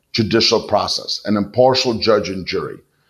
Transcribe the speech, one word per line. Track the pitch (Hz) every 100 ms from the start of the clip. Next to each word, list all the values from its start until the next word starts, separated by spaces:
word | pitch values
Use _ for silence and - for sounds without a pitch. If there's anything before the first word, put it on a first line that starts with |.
| _
judicial | - 107 113 - 110 -
process, | 104 92 - - -
an | - 104
impartial | 101 120 127 131 127
judge | 113 107 104 85
and | 95 85
jury. | 95 71 - _ _